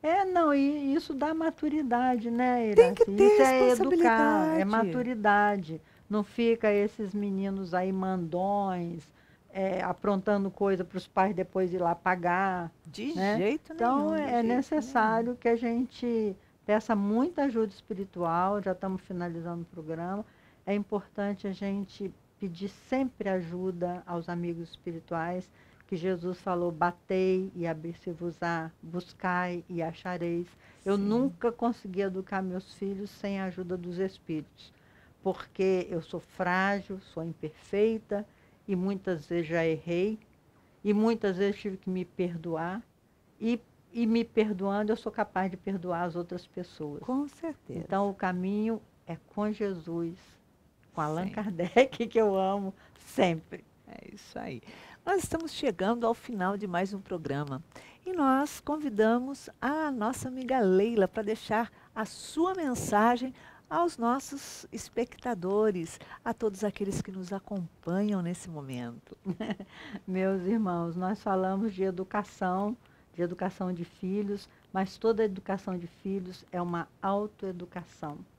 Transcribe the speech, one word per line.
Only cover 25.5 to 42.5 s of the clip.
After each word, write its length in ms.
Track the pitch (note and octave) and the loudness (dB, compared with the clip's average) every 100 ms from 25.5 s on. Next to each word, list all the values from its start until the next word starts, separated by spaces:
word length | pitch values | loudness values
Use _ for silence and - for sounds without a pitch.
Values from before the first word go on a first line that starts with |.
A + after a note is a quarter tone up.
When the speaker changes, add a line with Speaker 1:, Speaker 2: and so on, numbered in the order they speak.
| _ - - - | _ -20 -20 -8
Speaker 1:
que 80 | F3+ | -4
Jesus 440 | F3 F#3 F3 F3+ | -2 -2 -4 -6
falou, 280 | - F3 F3 | -2 0 0
"Batei 760 | D#3+ F3 F3 _ F#3+ F#3 F#3 F#3+ F3 | 0 -2 -2 _ 0 2 2 0 -4
e 100 | E3 | -4
abrir-se-vos-á, 1040 | D#3+ E3 E3+ - E3 F3 D#3+ E3+ E3+ D#3+ - | -4 -8 -10 -10 -6 -8 -4 -2 -2 -4 -12
buscai 840 | E3 F3 F3 - F#3 F3+ F3+ F3 - | -10 -8 -8 -6 -2 0 -2 -4 -6
e 120 | F3 | -4
achareis." 680 | E3 E3 F#3 F3+ E3+ E3+ F3 - - - - | -4 -6 -8 -4 -2 -2 -4 -12 -20 -10 -2
Eu 120 | G3+ | 0
Speaker 2:
Sim. 60 | |
Speaker 1:
nunca 480 | G3+ A3+ C4+ - A#3+ | 2 2 2 0 -2
consegui 500 | A#3 A#3 A3+ G3+ F#3 | 0 -2 -2 -6 -2
educar 400 | G3 F#3+ F#3 G3 | -2 -2 -4 -4
meus 300 | F#3+ F3+ F3+ - | -4 -6 -10 -8
filhos 340 | G3 G3 G3+ | -6 -6 -8
sem 300 | - G3+ G3 | -8 -6 -4
a 60 | F#3+ | -6
ajuda 300 | F3+ F3+ F3+ | -6 -6 -6
dos 200 | F3 F3 | -6 -4
espíritos, 760 | F#3+ F#3 - D#3 D3 _ - _ _ - - _ | -4 -4 -8 -8 -8 _ -20 _ _ -20 -20 _
porque 640 | F#3+ F3+ - - F#3+ F#3 F3 | -4 -4 -8 -2 2 2 0
eu 120 | F3 | -6
sou 180 | D#3+ F3 | -6 -10
frágil, 800 | - - F3+ F3+ F#3+ G3+ F3+ F#3+ - | -12 -4 0 2 2 0 -4 -12 -12
sou 100 | - | -10
imperfeita, 1040 | E3 D#3+ D#3 D#3 - G3 A3 A3+ A3 G3+ G#3+ _ _ _ - | -8 -8 -10 -12 -4 2 2 2 -4 -6 -6 _ _ _ -4
e 80 | F#3 | -2
muitas 500 | F#3+ G3 F#3+ E3+ D3 | 0 -2 -2 -4 -2
vezes 200 | F3 D#3+ | -4 0
já 180 | E3 E3 | 0 2
errei, 540 | D#3 D#3+ E3+ G3 A3 - _ _ _ _ _ | 0 -2 0 0 -2 -10 _ _ _ _ _
e 100 | G3+ | 0
muitas 440 | G#3 A3+ A3+ G#3 F3+ | 2 4 2 0 0
vezes 220 | G3+ G3+ | 0 0
tive 180 | G#3+ F#3+ | -6 -8
que 120 | - | -4
me 140 | F#3 | -4
perdoar, 800 | F3 - F3+ E3+ E3 | -6 -2 -4 -2 -6